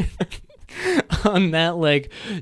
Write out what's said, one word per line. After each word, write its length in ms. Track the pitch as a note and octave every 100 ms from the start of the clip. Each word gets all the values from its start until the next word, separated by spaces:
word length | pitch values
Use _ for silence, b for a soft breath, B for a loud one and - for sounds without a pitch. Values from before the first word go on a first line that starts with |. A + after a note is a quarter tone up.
| - - - - - - - B F#4 F4 - - G#3
on 260 | F#3+ F#3
that, 240 | D#3+ E3 E3+
like, 340 | D#3 C#3+ C#3 B B F#3